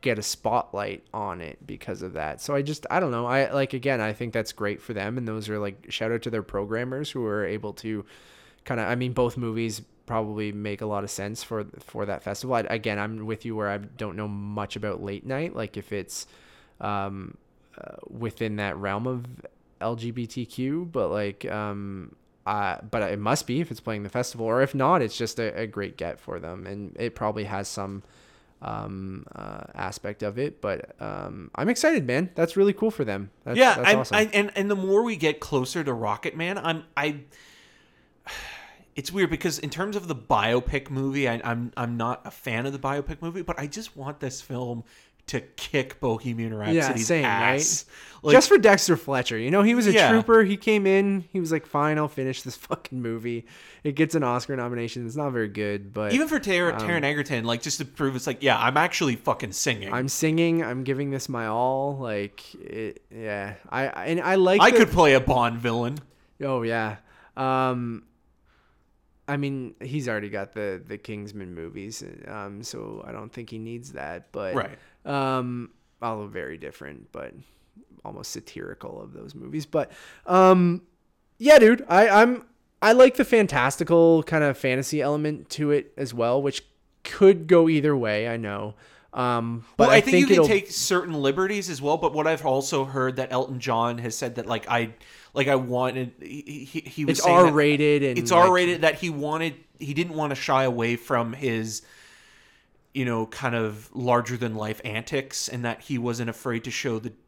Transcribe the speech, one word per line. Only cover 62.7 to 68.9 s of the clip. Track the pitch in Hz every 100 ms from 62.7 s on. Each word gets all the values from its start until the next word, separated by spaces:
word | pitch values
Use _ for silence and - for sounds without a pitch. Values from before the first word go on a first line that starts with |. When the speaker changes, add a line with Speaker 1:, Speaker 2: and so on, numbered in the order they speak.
| 110 110 - _
Speaker 1:
yeah. | 113 110 104 98 95 -
I, | 123 135
I, | - 101
and | 170
I | 175 190
like | 180 202
Speaker 2:
I | 226
Speaker 1:
the | 247
Speaker 2:
could | 220
play | 165 160 135
a |
Bond | 123 127 120 117
villain. | 120 117 120 147 - _ _ _
Speaker 1:
Oh, | 139 131
yeah. | 117 113 110 104 _ - - -
Um, | 131 131 131 123 120 117 _ _ _ _ _ _ _ _ _